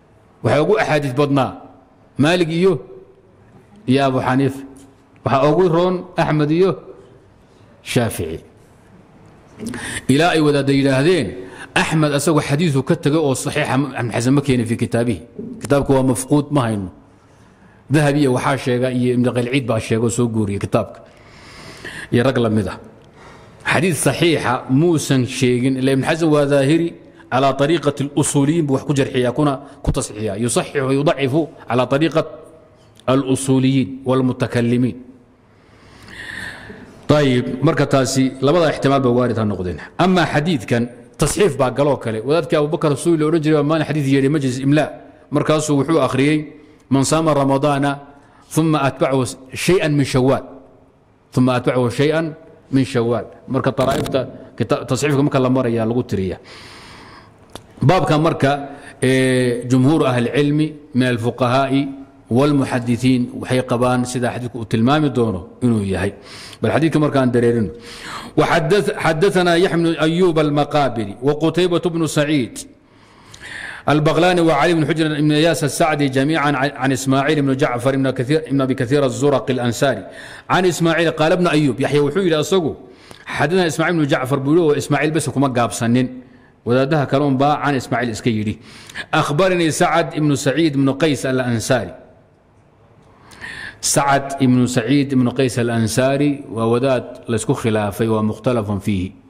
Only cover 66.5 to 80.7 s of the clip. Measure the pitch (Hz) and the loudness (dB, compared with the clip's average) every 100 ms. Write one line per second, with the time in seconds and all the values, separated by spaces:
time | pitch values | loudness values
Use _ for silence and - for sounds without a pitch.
66.5 | - 113 123 160 156 147 135 127 120 120 | -6 -2 0 2 2 0 2 2 2 2
67.5 | 120 95 - - - - - - - 147 | 2 -2 -6 -18 -16 -14 -14 -4 0 2
68.5 | 165 156 202 - - 156 156 196 185 175 | 2 2 0 0 -2 -2 2 2 2 2
69.5 | 165 185 170 170 160 160 165 185 160 151 | 2 2 2 0 0 0 2 2 2 0
70.5 | 147 143 151 131 113 101 101 135 151 160 | 0 0 0 0 -2 -8 -4 -2 0 0
71.5 | 156 180 170 180 165 156 156 147 151 107 | 0 0 0 -2 -2 -2 0 0 0 -2
72.5 | - - - _ _ - - - - - | -8 -18 -20 _ _ -20 -20 -20 -20 -18
73.5 | - - - - 151 151 156 180 180 165 | -16 -14 -6 -2 0 2 2 2 2 2
74.5 | 143 165 165 147 156 156 147 151 151 165 | 2 2 2 0 -2 -2 0 2 2 2
75.5 | 156 147 - 160 151 143 131 139 160 143 | 0 -2 0 0 0 0 0 0 0 0
76.5 | 135 139 123 135 131 135 131 139 156 139 | 0 -2 -2 -2 0 0 0 2 0 0
77.5 | 131 143 123 127 135 135 131 123 156 - | 0 0 0 0 0 0 -2 0 -2 0
78.5 | 139 131 131 120 143 135 113 143 131 123 | 0 0 -2 0 2 0 0 2 2 0
79.5 | 123 120 117 139 107 - - - - - | -2 -2 0 0 -2 -8 -16 -18 -12 -2
80.5 | 156 185 | 0 2